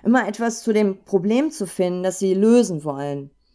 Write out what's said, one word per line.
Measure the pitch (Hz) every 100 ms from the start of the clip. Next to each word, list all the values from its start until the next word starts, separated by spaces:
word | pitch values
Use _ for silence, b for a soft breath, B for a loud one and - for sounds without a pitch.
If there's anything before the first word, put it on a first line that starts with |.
immer | - 247 208
etwas | 214 233 226
zu | -
dem | 214 208 190
Problem | - 196 185 233 302
zu | 311 190
finden, | - 180 180
das | 185 185
sie | 190
lösen | 185 214 240 202 165
wollen. | 151 139 143 143 143 _ _